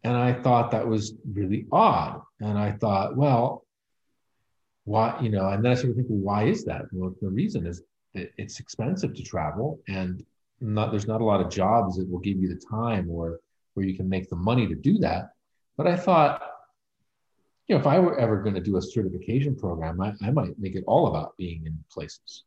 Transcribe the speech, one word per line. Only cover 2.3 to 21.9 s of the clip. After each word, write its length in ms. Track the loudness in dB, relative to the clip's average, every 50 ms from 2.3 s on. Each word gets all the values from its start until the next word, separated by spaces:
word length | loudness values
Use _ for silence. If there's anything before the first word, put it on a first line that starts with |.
| _ _ -6
And 160 | -2 -2 0
I 140 | 0 0 -2
thought, 440 | 0 0 2 2 2 0 0 0
"Well, 480 | 2 4 4 4 4 2 0 -2 -6 _ _ _ _ _ _ _ _ _ _ _ _ _ _ _ _ _ _ _ _ _ _ _ _ _
why," 340 | -2 2 2 2 2 0 -2 -2
you 80 | 0
know, 180 | 2 2 2 2
and 160 | 0 2 4
then 80 | 4 2
I 20 |
started 200 | 4 2 0 0
thinking, 260 | 0 -2 0 -2 -2 0
"Why 220 | 0 2 2 2
is 220 | 2 2 0 -2
that?" 260 | -6 -6 -6 -8 -8 -6
Well, 220 | -6 -6 -6 -6 -6 -6
the 80 | -4
reason 360 | -2 0 -2 -2 -2 -4 -4
is 160 | -4 -8 -10 -12 _ _ _ _ _ _
that 180 | -12 -12 -12 _
it's 240 | -12 -12 -12 -12 -16
expensive 540 | -18 _ -8 -6 -4 -4 -2 -2 -4 -6 -6
to 80 | -8 -14
travel, 580 | -8 -6 -4 -4 -4 -4 -4 -4 -6 -6 -8 _ -8
and 340 | -6 -6 -4 -6 -6 -8 -12 _ _ _ _ _ _ _
not, 300 | -6 -4 0 0 0 0
there's 180 | -2 -2 -2 -2
not 140 | -2 0 2
a 20 |
lot 160 | 4 4 4
of 80 | 2 0
jobs 480 | 0 0 2 4 4 4 4 2 -2
that 140 | -4 -4 -4
will 80 | -6 -4
give 180 | -2 -2 -2
you 120 | 0 0 -2
the 140 | -2 -6 -8 -8
time 400 | -6 -4 -2 0 0 -2 -2 -4
or 320 | -6 -6 -6 -6 -8 -10 _ _ _ _ _ _ _
where 140 | -4 -2
you 100 | -2 -2
can 120 | -2 -2 -2
make 200 | -2 -2 -4 -6
the 80 | -6
money 300 | -2 0 2 2 2 2
to 80 | 0 -2
do 240 | 0 2 2 4 4
that. 320 | 2 2 0 -2 -4 -8 _ _ _ _ _ _ _ _ _ -2
But 80 | 0
I 100 | 2 2
thought, 460 | 2 2 4 6 6 6 6 4 -2 -8 -14 -16 -18 -20 _ _ _ _ _ _ _ _ _ _ _ _ _ _ _ _ _ _ _ _
you 100 | 2 2
know, 40 | 4
if 60 | 4
I 140 | 6 6 6
were 180 | 6 4 4 2
ever 240 | 2 2 2 2 0
gonna 180 | 0 -2 -2
do 180 | -2 0 0 0
a 40 | -2
certification 720 | 0 -2 -2 -2 -2 -4 -6 -6 -2 0 0 2 0 -2
program, 460 | -2 -4 -4 -4 -4 -4 -4 -4 -2
I, 120 | -2 -4 -4 -4
I 100 | -2 0 0
might 260 | 0 0 -2 -6 -6
make 160 | -8 -6 -6
it 80 | -6 -2 2
all 180 | 4 4 4
about 300 | 4 0 -2 -4 -6 -10
being 280 | -10 -10 -8 -8 -8 -8
in 120 | -8 -8 -10 -10
places 540 | _